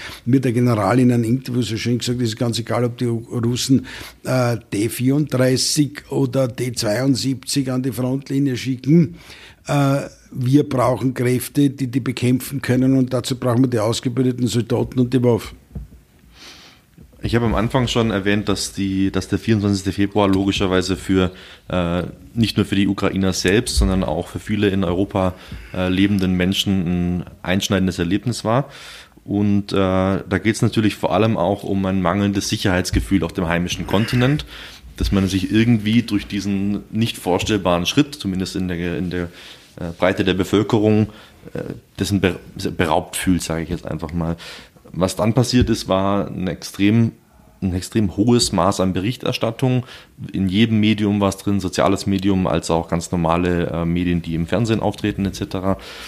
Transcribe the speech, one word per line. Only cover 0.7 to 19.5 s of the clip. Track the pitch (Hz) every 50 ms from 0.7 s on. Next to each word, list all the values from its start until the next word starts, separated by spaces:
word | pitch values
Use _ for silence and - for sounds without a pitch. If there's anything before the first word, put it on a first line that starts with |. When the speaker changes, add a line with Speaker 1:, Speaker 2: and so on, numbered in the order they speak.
| 117 104 101 95 120 131
Speaker 1:
in | 127 123
einem | 123 120 117
Interview | 110 123 135 - - 120 123
so | 120 98 113 104
schön | - 117 123 117
gesagt, | - 123 123 123
es | 123 113
ist | 110 -
ganz | 127 120 113 120
egal, | 113 117 110 113 123
ob | 123 120 -
die | 123
Russen, | 120 117 113 113 - - 120 113 120 123 120 - - 139 123 - - - - - - - - -
äh, | - 127 131 123 120 117 107 - _
D | - 101 107 117
vierunddreißig | - - 123 131 139 147 151 139 131 123 131 127 131 123 - - - 151 147 127 98 - - -
oder | 139 135 139 127 117 135 135 123
D | 113 - 123 127
zweiundsiebzig | 110 - 117 104 104 120 131 139 131 104 101 131 135 117 - - - 147 135 131
an | 127 127 127
die | 135
Frontlinie | 107 123 127 123 131 139 - - 139 139 143 135 127
schicken, | 117 113 127 131 120 - 131 156 175 160 120 - - - - - - - - - _ _ -
äh, | 143 143 139 135 139 143 - - - - _ - - 127
wir | 123 123 135 143 139 143
brauchen | 135 127 117 120 127 - 123 135 120
Kräfte, | - 123 123 127 123 - - - 143 143 139
die | 117 - 139 123
die | 117 135
bekämpfen | 117 135 113 - 123 123 127 127 127 - 143 131
können | - - 123 123 131 131 135 135
und | 131 127 127
dazu | 123 113 - 131 117
brauchen | 123 127 117 120 131
wir | 123
die | 120 113
ausgebildeten | 104 113 113 - - 131 117 131 127 127 120 120 127 113
Soldaten | 92 120 117 - 120 117 120 117 - 131
und | 123 120 131
die | 131 120
Waffen. | 123 117 101 - - - - - _ - - - - - - _ _ _ _ - - - - - - - - - - - - _ _ _ - - - - -
Speaker 2:
Ich | - 107 110
habe | 117 117
am | 113 101
Anfang | 98 101 117 - 135 120 113
schon | - 123 113 113
erwähnt, | 95 98 92 101 101 104 98 104
dass | 98 - - - -
die, | - 98 98 95 95 98 95
dass | - 95 95 -
der | - 95
vierundzwanzigste | - -